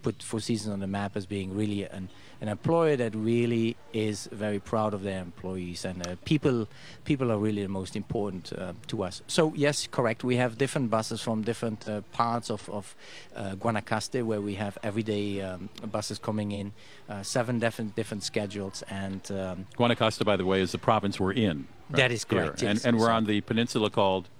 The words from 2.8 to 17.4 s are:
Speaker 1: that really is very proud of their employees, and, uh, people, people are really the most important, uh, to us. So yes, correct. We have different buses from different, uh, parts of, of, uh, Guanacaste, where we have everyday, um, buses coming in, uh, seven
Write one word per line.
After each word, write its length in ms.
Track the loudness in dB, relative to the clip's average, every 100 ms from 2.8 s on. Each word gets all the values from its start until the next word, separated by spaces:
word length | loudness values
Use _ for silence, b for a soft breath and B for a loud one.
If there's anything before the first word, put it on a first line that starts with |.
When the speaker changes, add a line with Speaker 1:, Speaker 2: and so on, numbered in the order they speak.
| 6 4
Speaker 1:
that 180 | 2 2
really 600 | 2 4 4 4 2 0 -4
is 340 | 0 0 -2 -6
very 280 | -4 -2 -2
proud 340 | 0 0 2
of 80 | 0
their 200 | -4 -4
employees, 640 | -6 -8 -6 -6 -6 -6 -6
and, 200 | -6 -6
uh, 100 | -8 0
people, 420 | 2 4 2 -2 B B B -2
people 260 | 2 2
are 60 | 2
really 260 | 2 0
the 60 | -2
most 260 | -4 -4 -6
important, 560 | -4 -2 -2 -6 -8
uh, 200 | -8 -8 -10 -8
to 160 | -4
us. 180 | -4 -6 -2
So 260 | 2 2 4
yes, 320 | 2 2 -2
correct. 360 | 0 2 2
We 120 | 2 4
have 220 | 2 2
different 340 | 0 2 2
buses 300 | 2 0 -4
from 200 | -2 0
different, 460 | 0 -2 -4 -4 -6
uh, 120 | -6 -6
parts 400 | 0 2 2 -2
of, 180 | -6 -4
of, 260 | -8 -8 -16 B B B -8
uh, 200 | -6 -2
Guanacaste, 680 | 0 0 0 -2 0 -2
where 180 | 0 0
we 120 | -2 -2
have 220 | -4 -4
everyday, 580 | -2 -2 0 0 0 -2
um, 280 | -4 -6 -10 -10 -6
buses 280 | -4 -4 -4
coming 320 | -2 -2 -2
in, 220 | -4 -6 -10 B B -12
uh, 140 | -10
seven 340 | -2 0